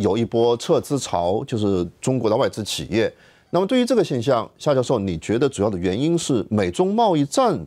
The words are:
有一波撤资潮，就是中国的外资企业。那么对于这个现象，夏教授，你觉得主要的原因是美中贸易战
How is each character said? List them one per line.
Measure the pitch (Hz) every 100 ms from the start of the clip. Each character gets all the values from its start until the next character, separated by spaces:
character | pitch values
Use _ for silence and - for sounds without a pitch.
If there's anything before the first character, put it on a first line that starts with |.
有 | 101 104
一 |
波 | 117 117 117 120
撤 | - 147
资 | - 139
潮， | - 87 87 104
就 | 131 113
是 | 104 95 87 -
中 | - 131
国 | 110
的 |
外 | 110 107
资 | 113
企 | 104 - 69
业。 | 104 104 - - _ _
那 | 170
么 | 196
对 | 254
于 |
这 | 247
个 | 247
现 | 208 135
象， | 113 120 104 -
夏 | 156
教 | 135
授， | 123 127
你 | 98 82
觉 | - 110
得 | 139
主 | -
要 | 104
的 | 95
原 | 90 101
因 | 151 170
是 | - 123 -
美 | 107 90
中 | - 185
贸 | 214 226 160
易 |
战 | 139 - 247 135